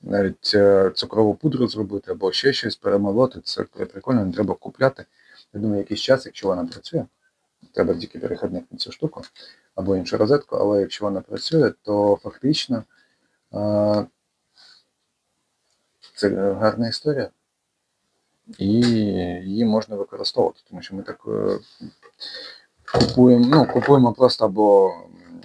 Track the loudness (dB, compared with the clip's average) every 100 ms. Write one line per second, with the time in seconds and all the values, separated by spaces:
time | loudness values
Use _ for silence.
0 | -4 -2 -2 -2 -2 2 4 4 2 -2
1 | -6 0 0 2 -2 -2 -4 -4 -6 -6
2 | -8 -4 -4 0 -2 -2 -6 -6 -2 0
3 | 0 0 0 -2 -12 -8 -8 -8 -10 -10
4 | -2 0 0 -2 -2 -4 -10 -2 -2 -2
5 | -20 _ _ -20 _ -6 -4 -4 -4 -8
6 | 0 0 0 -8 -4 -4 -6 -12 -8 -8
7 | -8 _ _ _ _ _ _ -4 -2 -2
8 | -6 -10 -8 -6 -6 -8 -12 -14 -14 -8
9 | -8 -8 -20 _ -20 _ _ -10 -2 -2
10 | -2 -2 2 2 0 -2 0 2 0 -4
11 | -6 -6 -8 -10 -2 2 2 0 -4 0
12 | 2 2 -2 -6 -2 -2 -2 -6 -6 _
13 | _ _ _ _ _ -6 -2 2 2 0
14 | -2 _ _ _ _ _ -20 _ _ _
15 | _ _ _ _ _ _ _ _ _ _
16 | -20 -2 -2 0 -2 0 -2 -2 -6 -4
17 | -4 -4 -6 _ _ _ _ _ _ _
18 | _ _ _ _ _ -6 0 2 2 2
19 | 0 -2 -4 -6 -6 -2 0 0 -2 -8
20 | -8 -8 -8 0 -2 -2 _ -18 -14 -14
21 | -12 -14 -6 -4 -2 -4 -8 _ -20 _
22 | -20 _ -18 -18 -20 -20 _ _ -4 0
23 | 2 6 8 8 6 4 4 0 4 6
24 | 6 4 2 4 -2 2 6 6 4 0
25 | -16 -20 -20 -20